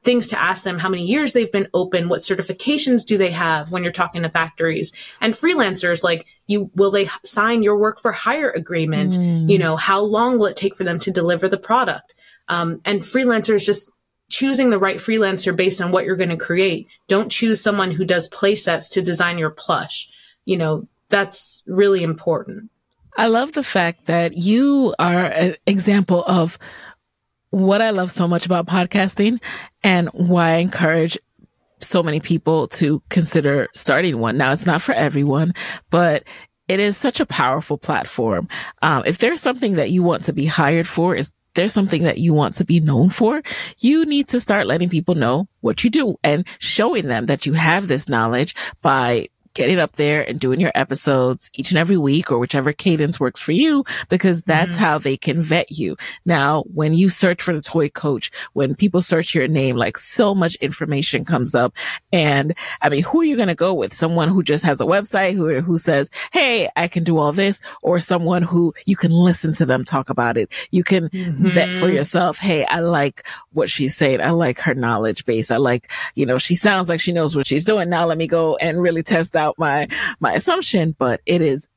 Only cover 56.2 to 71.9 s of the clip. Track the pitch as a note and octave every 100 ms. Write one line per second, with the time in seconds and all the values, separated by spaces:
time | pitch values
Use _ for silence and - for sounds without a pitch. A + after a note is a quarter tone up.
56.2 | F3 D#3+ C#3 D#3 - E3 D#3 E3 F#3+ -
57.2 | F#3+ F3 - D#3+ - E3 C#3+ - D3+ B2+
58.2 | - - - - C3+ C3 G3+ F3 F3 E3
59.2 | E3+ E3 C3 D3+ C3+ A#2+ G#2+ - - -
60.2 | G3+ G3 E3+ - C#3+ - - C#3+ - C#3
61.2 | - D#3 A#2+ B2 B2 - - - _ F3+
62.2 | D3+ C#3 D3 F3 - - C#3+ D3 F3 D#4+
63.2 | D#4+ B3 G3 D#3+ F3+ F3 - - E3 E3+
64.2 | D#3 F#3+ D#3 D3 E3+ C#3 C3+ F#3+ G#3 G3+
65.2 | F#3+ G3 D#3+ C3 F3 E3 - C#3+ C#3 -
66.2 | - F4+ C#4 A#3 D#3+ - E3+ F3 E3+ D#3+
67.2 | D3 E3 G3 G3+ - - - F3 - F3
68.2 | E3 F3 E3+ F3 E3+ - - F#3+ E3+ E3+
69.2 | F3+ F3 D#3+ D#3 C#3+ C3 - C3+ - C3+
70.2 | A#2+ A#2 G2+ - - F3+ F3 F#3+ D#3+ F#3
71.2 | F3 C#3 F#3 F3+ F3+ F3+ F3+